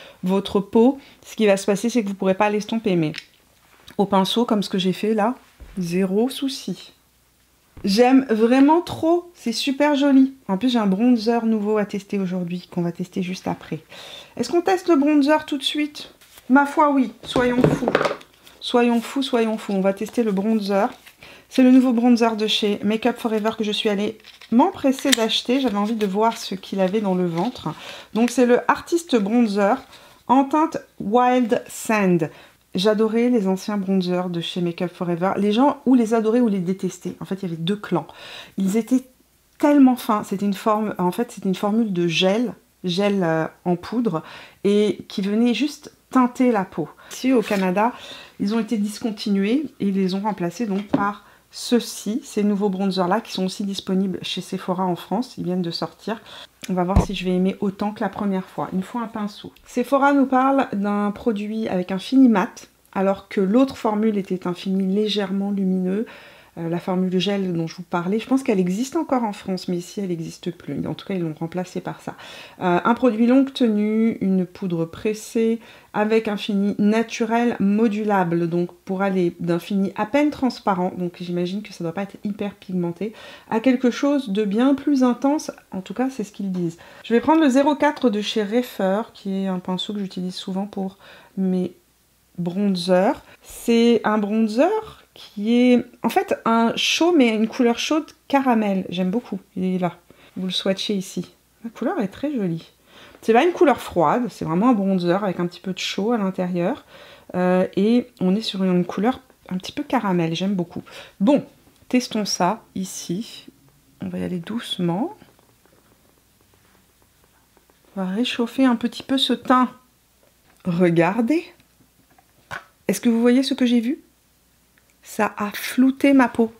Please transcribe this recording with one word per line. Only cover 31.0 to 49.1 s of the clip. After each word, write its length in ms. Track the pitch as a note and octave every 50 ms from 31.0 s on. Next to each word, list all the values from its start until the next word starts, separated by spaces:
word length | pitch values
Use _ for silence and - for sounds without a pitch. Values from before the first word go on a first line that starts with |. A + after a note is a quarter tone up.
| - G3 A3 B3 B3 B3 B3+ B3+ B3 G3+ A#3+ - - -
Sand. 600 | - - - - A3 G#3 G3 F#3 F3 E3 D#3 D3 - - - - _ _ _ _ -
J'adorais 540 | F#3 F#3 A3 G#3+ G#3 A3 G#3+ A3 A#3 A#3+ B3
les 180 | B3 A3 F#3+
anciens 300 | F#3+ F#3+ F#3+ - G#3+ G#3
bronzers 540 | G3+ F#3 F#3+ G3 F#3+ F3 F3+ F3+ F3+ F3+ F3+
de 100 | E3+ E3+
chez 200 | E3 - - F#3
Make 220 | F3 E3+ E3+ -
Up 80 | F3+ E3+
For 160 | - - F3+ F3
Ever. 260 | F3 E3 F3+ G3 -
Les 160 | - G3+ G#3
gens 280 | G#3 A#3+ C#4 C#4+ C#4 - -
ou 80 | B3 C4+
les 180 | A#3+ A3+ G#3
adoraient 280 | A#3 A3+ G#3+ A3 A3+ B3+
ou 80 | B3 A3
les 100 | G3 F#3+
détestaient. 560 | E3+ F3+ F#3 F#3+ F#3+ F3 - - - F3+ - -
En 40 | E3
fait, 120 | - G3
il 60 | F#3+
y 100 | G3 E3+
avait 100 | E3 D#3+
deux 140 | E3 F#3 G#3
clans. 320 | G#3 - - F3+ D3+ - - - - - - - - - - - G3
Ils 180 | F#3+ F#3 G3+
étaient 280 | A3+ A3 - C4 B3+ - - _ _ _ _ _ _ _ _ _ -
tellement 360 | D#4 D4 D4 D4 C4 B3+ A#3+
fins. 300 | - - - G#3+ G#3+ A#3
C'était 200 | - G3+ F#3 G3+
une 100 | G3+ F#3+
forme, 380 | - - A3+ G#3+ A3 A3 G#3 - -
en 140 | F3+ F3+
fait, 180 | - A3+ A#3+ -
c'était 180 | - F#3+ - F#3+
une 60 | F#3
formule 380 | - G#3+ G3+ G#3+ A3+ A#3 G#3
de 160 | F3+ F3 F3 E3+
gel, 440 | D#3 F3+ F#3 F#3+ G3+ A#3 B3 - - - _ _ _ _
gel, 400 | - F#3 E3+ G3 G#3 G3+ G3+ G3
euh, 240 | F3 E3 D#3+ D#3+ D#3+ - - _ -
en 120 | F3+ F3
poudre, 480 | F3 - - G#3+ B3 A#3+ G#3 D#3+ D#3 - - - - - - - _ -
et 400 | G3+ G#3 G#3 G#3+ G#3 - - -
qui 160 | - - G#3+
venait 320 | F#3+ G3+ G#3 A3 A#3+ B3 A3+
juste 380 | - C#4+ D4+ - - - - - _ _ _
teinter 420 | - C4 B3 B3 B3 - B3+ B3
la 120 | A3+ G3 F#3
peau. 240 | - - F3 D3+ - - - - -
Ici, 200 | - - - C4
au 100 | C4+ A3+
Canada, 500 | F#3+ - G#3 G3 F#3+ F#3 F3+ G3+ A3 B3 - - - - - - - - _ -
ils 140 | G3+ G3+ A3+
ont 60 | A3+
été 180 | A3 - A#3+ G#3
discontinués 880 | G3+ G#3 - - - A3+